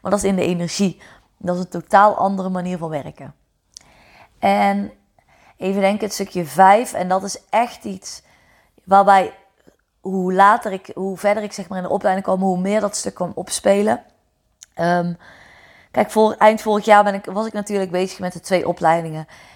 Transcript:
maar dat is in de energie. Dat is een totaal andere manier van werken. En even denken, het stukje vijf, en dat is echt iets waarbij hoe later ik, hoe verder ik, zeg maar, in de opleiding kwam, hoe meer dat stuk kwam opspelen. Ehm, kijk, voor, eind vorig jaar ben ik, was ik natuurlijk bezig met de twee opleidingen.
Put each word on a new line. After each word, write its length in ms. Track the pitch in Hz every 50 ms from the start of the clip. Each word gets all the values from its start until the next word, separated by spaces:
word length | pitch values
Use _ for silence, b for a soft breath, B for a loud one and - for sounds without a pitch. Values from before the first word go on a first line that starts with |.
| _
maar 80 | 185
dat 100 | 196 202 190
is 60 | 196
in 80 | 196
de 80 | 185 -
energie. 560 | 170 180 170 175 165 - - 202 185 160 b b b b b b b _ _
Dat 180 | - 180 180
is 60 | 180 185
een 60 | -
totaal 480 | - 170 - - - 196 202 214 -
andere 320 | - 185 196 196 190 185 190
manier 300 | 185 185 175 180 180 160
van 100 | 165 160
werken. 460 | 156 143 135 156 147 - 143 147 - _ _ _ _ _ _ _ _ B B B B B B B B B B B B _
En 540 | - 196 196 202 202 202 196 202 202 - - _ _ _ _ b b b b b b b b
even 240 | b 185 190 196 202
denken, 240 | 196 196 208 208 -
het 100 | 202 -
stukje 300 | - 202 190 - 180 170
vijf, 480 | 143 135 165 190 190 202 220 254 - -
en 160 | - 185 180
dat 140 | 185 190 196
is 160 | 202 - - - _
echt 340 | - 214 233 233 - - -
iets 380 | 214 190 185 - - - - b b b b b b b b b b b b _
waarbij 500 | 180 190 196 196 196 196 190 180 - - - _ _ _ _ _ _ _ _ _ _ _ _
hoe 320 | _ 190 190 190 180 185 185
later 400 | 185 196 202 214 208 - 214 190
ik, 180 | 190 - - -
hoe 220 | - 190 196 190
verder 260 | 170 - 202 208 220 214
ik, 100 | 202 -
zeg 160 | - 185 -
maar, 100 | 190 185
in 60 | 180
de 60 | -
opleiding 360 | - 202 196 202 185 196 196
kwam, 140 | - 190 185
hoe 180 | 190 190 180 180
meer 220 | 185 196 208 214
dat 160 | 202 202 -
stuk 180 | - - 196 -
kwam 180 | - 180 175 196
opspelen. 680 | - 180 - - - - 202 196 202 208 214 233 - - _ _ _ _ _ _ _ _ _ _ _ - _ _
Ehm, 400 | - 170 175 175 175 175 175 170 B B B B B B B B B B B B B B B
kijk, 200 | - - 208 -
voor, 240 | - 214 220 214 214 -
eind 240 | 208 214 220 220 -
vorig 220 | 220 208 214 208
jaar 200 | 226 208 208 208
ben 100 | 202 196
ik, 100 | 196 -
was 220 | - 185 202 220
ik 60 | 220 -
natuurlijk 380 | 208 202 - 208 196 190 180
bezig 280 | 165 180 190 185 - -
met 140 | 185 180 -
de 80 | 170
twee 280 | - - 190 175 - -
opleidingen. 580 | 170 - 175 160 165 170 165 160 156 156 156 B B B B B B